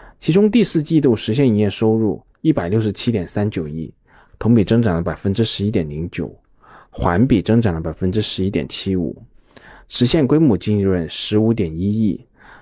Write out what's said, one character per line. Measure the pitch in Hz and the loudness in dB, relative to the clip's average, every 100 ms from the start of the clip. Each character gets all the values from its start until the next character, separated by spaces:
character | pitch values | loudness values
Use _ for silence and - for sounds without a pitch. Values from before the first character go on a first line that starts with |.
| - - | -20 -10
其 | - | 2
中 | 185 208 | 4 4
第 | 240 | 4
四 | 180 165 | 2 0
季 | 147 160 | 0 2
度 | 139 107 | 4 2
实 | - | 0
现 | 123 135 | 2 2
营 | 104 | 4
业 | 104 | 0
收 | - 110 113 | 0 0 2
入 | 107 - _ _ | 0 -4 _ _
一 | 160 | -2
百 | 151 87 | -2 -2
六 | 110 | 0
十 | 107 | -2
七 | - 123 | -2 -2
点 | 107 80 | -2 -4
三 | 104 104 | -4 -4
九 | - 76 | -4 -8
亿， | 78 78 - _ _ _ - | -10 -12 -16 _ _ _ -4
同 | 107 | 2
比 | 117 | 2
增 | 98 233 | 4 2
长 | 113 | 2
了 | 85 | 0
百 | 85 | -4
分 | - 98 | -4 -2
之 | 196 | 0
十 | 220 - | -2 -2
一 | 101 | -2
点 | 113 76 | -2 -4
零 | 73 85 | -6 -8
九， | - 65 - _ _ - - - | -8 -10 -12 _ _ -20 -20 -18
环 | - 90 87 135 | -4 0 2 2
比 | 104 | 2
增 | 92 117 | 2 2
长 | 110 | 2
了 | 80 | -2
百 | 82 | -6
分 | - 95 | -4 -2
之 | 107 | -2
十 | - - | -4 -4
一 | 95 | -2
点 | 90 67 | -2 -6
七 | - 98 92 | -8 -4 -2
五， | 69 - - _ _ - - - - | -4 -8 -18 _ _ -20 -20 -20 -8
实 | - | -2
现 | 123 165 127 | 2 2 2
归 | 151 | 4
母 | 156 90 | 4 2
净 | 107 104 | 0 0
利 | |
润 | 95 92 80 | 0 0 -4
十 | - - 104 | -8 -2 0
五 | 110 | 2
点 | 113 82 | 0 -2
一 | 80 | -2
亿， | 196 214 110 - - _ - - | -2 0 0 -2 -10 _ -20 -20